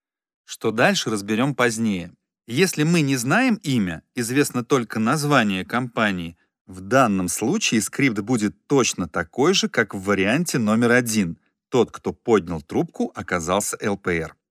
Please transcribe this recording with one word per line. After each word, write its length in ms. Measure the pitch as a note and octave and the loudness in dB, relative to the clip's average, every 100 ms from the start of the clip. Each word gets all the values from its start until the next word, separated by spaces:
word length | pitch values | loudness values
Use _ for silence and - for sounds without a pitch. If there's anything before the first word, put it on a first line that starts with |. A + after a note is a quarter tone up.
| _ _ _ _ | _ _ _ _
Что 260 | - - A2+ | -20 -6 -4
дальше, 400 | A2 E3 F#3+ - | 2 2 2 -2
разберем 440 | G#2+ G2+ A2 C#3 | -4 -2 0 0
позднее. 580 | C3 B2 A2+ A2+ F#2+ F2 - _ _ - | 0 0 0 -2 -2 -6 -16 _ _ -6
Если 380 | B2 F#3 - | 0 0 2
мы 160 | D3+ E3+ | 2 2
не 160 | C#3 C3+ | 2 0
знаем 400 | B2 G3+ C4 G#3 | 0 2 2 0
имя, 400 | D#3 B2 F#2 D#2+ - | 0 0 0 -4 -12
известно 500 | - A#2 C3+ C#3 B2 | -8 -2 0 0 -2
только 360 | A#2 C#3 A2+ A2+ | 0 -2 0 -2
название 640 | A2+ D3+ D3 C#3 G#2 F#2 | 0 0 2 2 2 0
компании, 760 | F2+ A#2+ B2+ - G#2+ F#2 E2 E2 _ _ - | -2 -4 -4 -2 -2 -2 -8 -12 _ _ -18
в 140 | F#2 | -14
данном 460 | G2 C3 B2 F#2+ F2+ | 0 2 4 2 -2
случае 560 | - A2 G#3 - A#2 | -2 -2 -2 0 0
скрипт 380 | - - C#3 G#2+ | -2 0 -2 0
будет 340 | G2+ B2+ G#2 - - | -2 0 -2 -4 -2
точно 400 | C#3 A2 - F2 | 0 2 -2 -6
такой 460 | F#2 E2+ - D3+ | -6 -6 0 2
же, 140 | G3 A3 | 2 0
как 240 | - A2 | 0 -2
в 120 | G2+ | -2
варианте 540 | F#2+ G2 F#2+ C#3 F3 C#3+ | 0 2 2 0 0 0
номер 340 | G#2+ A2 A#2+ | 2 4 4
один. 460 | B2 A#2 A2 F2 - _ _ _ | 4 2 0 0 -4 _ _ _
Тот, 220 | B2+ G#2 | 2 2
кто 220 | - - | -2 -8
поднял 500 | - - G#2+ E2 E2 | -6 2 2 2 -8
трубку, 480 | - B2+ - - A#3+ - | -4 -4 -4 -4 -6 -6
оказался 600 | F#2+ F2+ D#2+ F#2+ - - | -6 -4 0 -2 -2 -4
Л 180 | A2+ G2 | -4 -4
П 180 | - E2+ | -2 -4
Р. 200 | D#2 - _ | -4 -12 _